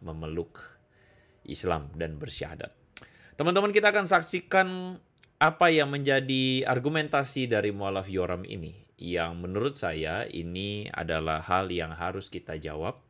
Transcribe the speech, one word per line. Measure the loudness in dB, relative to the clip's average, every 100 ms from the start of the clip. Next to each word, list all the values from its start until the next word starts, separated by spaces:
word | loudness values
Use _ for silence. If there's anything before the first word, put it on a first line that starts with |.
memeluk | -12 -10 -6 -6 -6 -10 -20 -20 _ _ _ _ _ _ -12
Islam | -6 -2 -2 -4
dan | -6 -6 -6
bersyahadat. | -10 -8 -10 -10 -12 -14 _ -20 -20 _ -12
Teman-teman, | -2 2 4 4
kita | 6 6
akan | 4 4
saksikan | 4 4 -4 2 4 4 0 -8 -10 _ _ _ 2
apa | 2 6 6
yang | 6 4
menjadi | 2 2 2 4 2 2 2 2
argumentasi | 2 2 0 2 0 0 -2 2
dari | 2 2
mualaf | 0 -2 -2 -2
Yoram | 0 0 -2
ini, | -6 -10 -10 -14 -20 -12
yang | -4 0 -2 -4
menurut | -4 -2 -2
saya | -2 -4 -2 -2 -4 -4
ini | -6 -6 -6 -6 -6 -8
adalah | -6 -2 -2 0 -2
hal | 0 0 0
yang | -2 -4
harus | -4 -6 -6 -8
kita | -12 -8 -8
jawab. | -6 -6 -6 -8